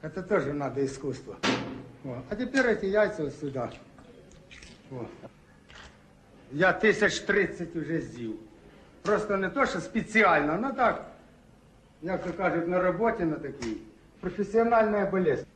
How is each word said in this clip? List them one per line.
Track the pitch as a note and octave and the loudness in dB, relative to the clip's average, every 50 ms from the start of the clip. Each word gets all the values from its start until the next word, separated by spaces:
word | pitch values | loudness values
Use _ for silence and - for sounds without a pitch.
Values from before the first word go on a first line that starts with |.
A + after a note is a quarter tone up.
| - | -12
Это | D#3 - F#3+ F3+ | -10 -8 -8 -4
тоже | - G#3+ F#3 C#3 C#3 C#3+ | 2 2 2 2 2 -2
надо | D3 C#3+ C3 A#2+ C3+ C#3 | -2 -2 -2 0 0 0
искусство. | C3 - - - D3 A#2+ - - - C3 - - - - - - - - - - - - - - | 0 -2 -4 -6 -6 -6 -6 -10 -14 -14 -4 0 0 0 0 -2 -6 -10 -12 -14 -16 -20 -14 -12
Вот. | C3+ B2 A#2+ C3 - | -10 -10 -10 -8 -8
А | G#3 | -6
теперь | G#3 B3+ B3+ C4 C#4 B3+ A#3+ | -6 -6 0 2 2 4 4
эти | G#3+ G#3+ - | 2 2 0
яйца | F#3+ F#3+ G#3+ G#3+ G3 - - D#3 | 0 4 4 2 2 2 -4 -4
вот | C#3 B2+ | -6 -6
сюда. | - D#3 C#3+ B2+ C3 A#2+ A#2 - - - - - - - - - - - - - - - - - - - - - - - - | -6 -8 -6 -4 -4 -6 -6 -8 -12 -20 -20 -20 -20 -20 -20 -20 -20 -20 -20 -20 -20 -20 -20 -20 -20 -20 -20 -20 -20 -18 -14
Вот. | C#3 B2+ A#2 - - - - - - - - _ - - _ _ - - - - - - - - - - - - - - - - | -12 -10 -10 -10 -12 -16 -18 -20 -20 -20 -20 _ -20 -20 _ _ -20 -20 -20 -20 -20 -20 -20 -20 -20 -20 -20 -20 -20 -20 -20 -10
Я | C3 C#3+ F3+ F#3 E3+ | 0 4 4 4 4
тисяч | - - A3 G3 - G#3 F#3+ - - | 4 4 4 4 6 4 2 2 0
тридцять | - - G3+ G#3 F#3+ E3 - - F3 D#3+ - | -2 0 2 2 2 2 0 -6 -8 -6 -6
уже | E3+ D3+ C#3 E3 D#3 | -6 -4 -2 -2 -4
з'їв. | C#3 - - A#2+ A#2+ A2 G#2+ G#2+ - - - - - - - - - - - - | -4 -4 -10 -8 -8 -8 -8 -8 -12 -18 -20 -20 -20 -20 -20 -20 -20 -20 -20 -8
Просто | - - G#3 G3 G#3+ G#3 G3+ G3 | 0 0 2 2 2 0 -2 -2
не | F#3+ F#3 | -2 -2
то, | F#3 C#4 C4+ | 0 0 0
що | - - F#3 | 0 0 -6
спеціально, | E3 - - A3+ - - - A3 G#3+ F#3+ E3 D#3 D3 D3 D#3 F#3 | -8 -4 -4 -4 -4 0 4 6 6 6 6 6 4 2 0 0
ну | A3+ C4+ C4+ | -2 -2 0
так, | C#4 B3+ A3 - - - - - - - - - - _ - - - _ - _ - _ _ - - | 2 2 2 2 0 -6 -14 -18 -20 -20 -20 -20 -20 _ -20 -20 -20 _ -20 _ -20 _ _ -20 -10
як | D3+ E3+ F#3+ E3+ F3 | -6 -4 -4 -4 -4
то | F3+ E3 | -6 -6
кажуть, | - F#3+ F3 D#3 E3+ E3 F3 | -2 -2 0 0 0 0 0
на | F3+ F#3 | 0 2
роботі | F3+ F3+ E3+ E3+ A3 A3+ A3 - F3 | 2 2 2 2 0 0 0 2 0
на | E3 D#3 | -2 -2
такій. | C#3+ D3+ C#3 - - A#2+ A2+ G#2+ G2 - - - - - - - - | -2 -6 -10 -10 -8 -6 -8 -8 -8 -10 -18 -20 -20 -20 -20 -20 -8
Професіональна | - F#3 F3+ - G3+ F#3+ - A3+ A3+ A#3 A#3 A3+ A3 G#3+ G#3 G#3 G3 | -8 -8 -4 -4 -4 2 2 2 4 6 6 4 4 4 4 2 0
болезнь. | - F#3 F#3+ F#3 D#3+ C3+ A2+ - - - | 2 2 2 2 2 2 0 -2 -8 -16